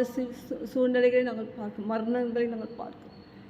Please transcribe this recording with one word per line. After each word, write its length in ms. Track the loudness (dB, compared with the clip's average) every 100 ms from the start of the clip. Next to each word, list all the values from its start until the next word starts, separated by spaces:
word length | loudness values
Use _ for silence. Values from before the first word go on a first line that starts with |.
சூ-, 320 | 0 -2 -4 -6
சூ-, 180 | -8 -8 -2
சூழ்நிலைகளை 580 | 2 4 6 6 6
நாங்கள் 240 | 4 0 -6 -8
பார்க்கிறோம். 320 | -8 -6 -2
மரணங்களை 540 | -2 0 0 0 0 0
நாங்கள் 280 | -2 -8 -10
பார்க்கிறோம். 380 | -12 -12 -18 -20 -20 -20